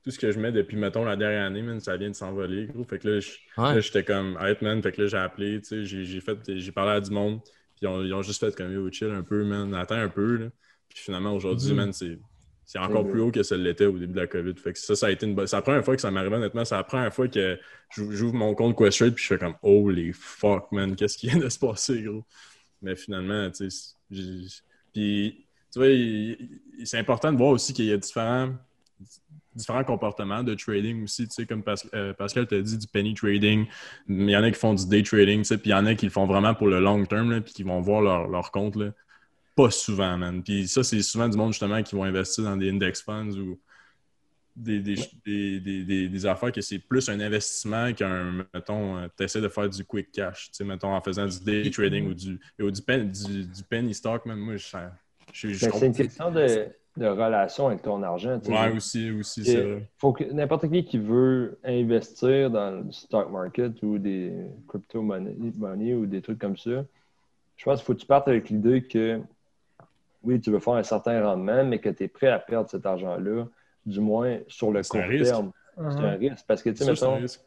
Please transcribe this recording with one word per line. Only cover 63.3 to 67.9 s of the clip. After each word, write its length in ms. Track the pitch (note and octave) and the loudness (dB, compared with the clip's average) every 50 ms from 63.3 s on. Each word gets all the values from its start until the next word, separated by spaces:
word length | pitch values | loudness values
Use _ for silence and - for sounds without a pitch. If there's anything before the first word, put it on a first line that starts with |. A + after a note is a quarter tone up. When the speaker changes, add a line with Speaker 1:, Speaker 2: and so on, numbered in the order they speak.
Speaker 4:
market 500 | F#2+ F#2 F#2 F2+ - - B2 A#2+ A2+ - | -4 -6 -6 -4 -2 -2 -2 -2 -2 -4
ou 160 | G#2+ G#2+ G#2 G#2 | -2 -2 -2 -2
des 340 | G2 G2+ F#2+ F#2 F2+ F2+ F2+ F2+ F2+ F#2 F2+ A2+ - | -2 -2 -2 -2 -4 -6 -6 -8 -10 -12 -14 -18 -16
crypto 360 | - - G2+ - _ - A#2 | -12 -12 -12 -12 _ -6 -4
money, 340 | A2 G#2 G2 F#2+ F#2+ G#2 G#2 - A#2 A#2 - | -2 -2 -2 -4 -6 -8 -8 -6 -8 -6 -6
money 380 | G#2+ G#2+ F#2+ F#2+ G2+ G#2+ A#2 B2 | -6 -6 -6 -4 -4 -2 -2 0
ou 120 | A#2+ G#2+ | 0 -2
des 140 | G2 G2 F#2+ | -2 -4 -6
trucs 180 | - - A2 A#2 | -6 -6 -8 -6
comme 160 | - G2+ G2 | -4 -6 -6
ça, 280 | - - A2+ A#2+ C3 C#3 - _ _ _ _ _ _ _ _ _ _ _ _ _ | -4 -4 -4 -4 -4 -4 -8 _ _ _ _ _ _ _ _ _ _ _ _ _
je 80 | - - | -4 0
pense 140 | C3+ C#3 B2+ | 0 0 0
qu'il 80 | - | 0
faut 80 | - | -2